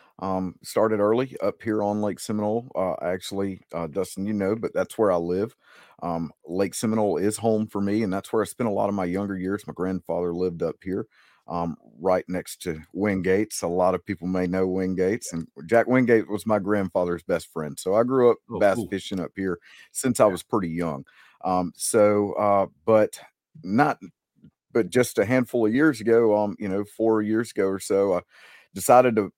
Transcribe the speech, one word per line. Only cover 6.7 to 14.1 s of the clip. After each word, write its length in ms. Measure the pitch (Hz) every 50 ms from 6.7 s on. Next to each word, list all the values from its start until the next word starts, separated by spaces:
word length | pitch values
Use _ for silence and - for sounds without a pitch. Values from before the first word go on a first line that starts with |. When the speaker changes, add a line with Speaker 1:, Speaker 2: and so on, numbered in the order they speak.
| -
Speaker 1:
Seminole 440 | - - 110 110 113 107 101 87 76
is 200 | 92 104 107 -
home 300 | 110 117 110 107 110 107
for 120 | - 101
me, 220 | 101 101 101 110 113
and 80 | 98
that's 220 | 92 98 - - -
where 80 | 113
I 40 | 104
spent 240 | 95 - - 127 113
a 40 | 101
lot 160 | 101 107 101
of 60 | 101
my 100 | 98 92
younger 320 | 90 87 95 101 98 98 95
years. 280 | 90 92 98 101 - -
My 60 | -
grandfather 600 | - 90 92 95 90 - - 85 87 90 87 85
lived 280 | 87 92 92 87 82
up 140 | 85 82 76 - -
here, 240 | 98 92 104 113 - _ _ _ _ _ _ _ -
um, 300 | - 87 85 85 80 - _ 57 55 60
right 260 | 80 92 92 92 - -
next 340 | 90 90 82 - - - -
to 180 | 92 80 78 78 _ -
Wingate's. 680 | 87 101 107 98 95 87 92 92 98 110 107 - -
A 60 | - 85
lot 280 | 87 92 90 92 92
of 100 | 90 -
people 220 | -